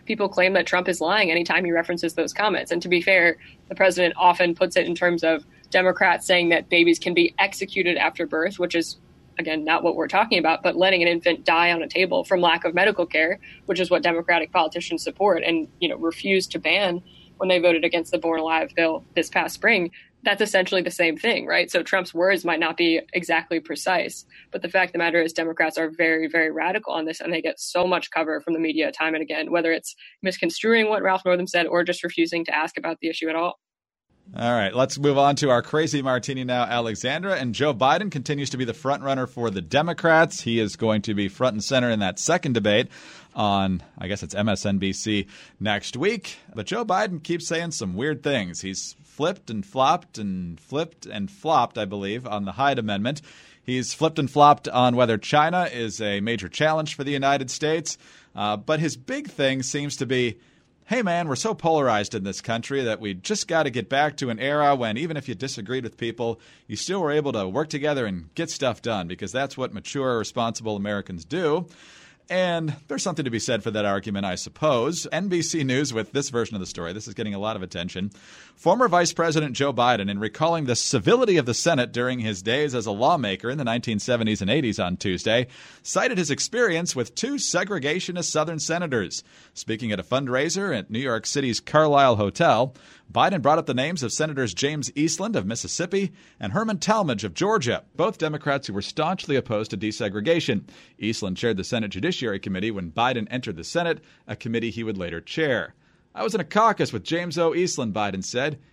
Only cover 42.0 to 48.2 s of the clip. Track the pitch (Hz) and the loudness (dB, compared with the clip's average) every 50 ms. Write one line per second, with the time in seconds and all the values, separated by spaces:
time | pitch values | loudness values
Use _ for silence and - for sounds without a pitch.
42 | 101 92 92 - - - 165 180 - 151 120 113 101 104 104 110 127 - - - | 0 -2 -2 -2 0 0 0 0 0 0 0 2 2 4 4 4 2 0 -6 -16
43 | - - - - - _ - 127 107 104 101 98 98 95 92 87 - - _ - | -20 -20 -20 -20 -20 _ -4 -2 0 2 2 2 2 0 -2 -4 -6 -12 _ -12
44 | 92 90 101 98 - - - 98 104 110 98 - - 104 98 98 95 95 92 - | -8 -8 -6 -6 -8 -8 -4 -2 -2 0 -2 -2 -2 -2 -2 0 0 -2 -2 -2
45 | - 110 107 101 95 - - - - - _ - 98 107 104 101 - - - 120 | -2 0 0 0 -2 -4 -10 -20 -20 -20 _ -6 -2 -2 -2 -2 -2 -6 -6 -2
46 | 156 202 240 214 - - - - - - - 117 98 - 185 226 240 214 180 196 | -2 -2 -2 -2 -6 -12 -16 -18 -20 -14 -12 -10 -8 -4 -4 -4 -2 0 0 0
47 | 214 214 180 156 151 - 170 165 165 - 165 165 170 170 156 - 113 95 90 95 | 0 -2 -4 -6 -6 -4 -4 -4 -4 -4 -4 -4 -4 -6 -6 -6 -6 -6 -4 -2
48 | 127 156 151 151 | -2 -2 -4 -2